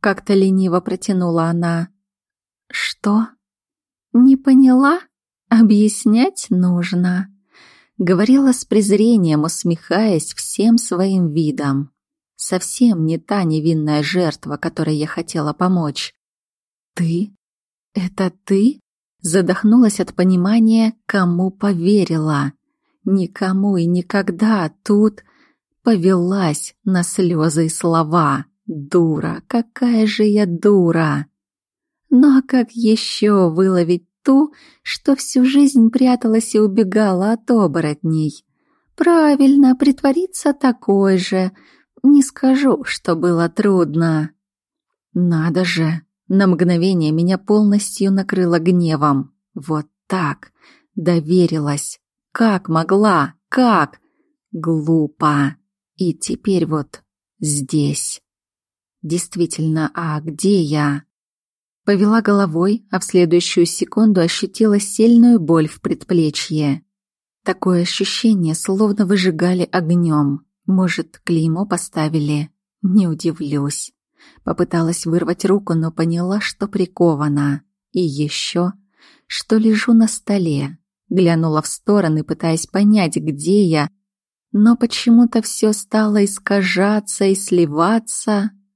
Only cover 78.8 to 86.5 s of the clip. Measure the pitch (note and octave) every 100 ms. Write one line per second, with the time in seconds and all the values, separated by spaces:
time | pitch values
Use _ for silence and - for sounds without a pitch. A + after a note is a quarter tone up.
78.8 | _ _ _ _ - - - A3 A3 G#3+
79.8 | - A3+ A3 - - G3+ E3+ C#3 C#3 -
80.8 | _ _ - F3+ E3+ E3 D#3+ D3+ - -
81.8 | - G#3 E3+ D#3 - D#3 E3 E3 - F#3+
82.8 | G#3 G#3+ E3+ - D#3 C#3+ D#3+ G3+ F#3 D#3
83.8 | D3 _ _ _ _ _ _ G3+ A3 A#3+
84.8 | A#3 - A#3+ A#3 A#3 A3+ A3 - G#3+ G#3+
85.8 | - G#3+ G#3+ G#3 G3+ - -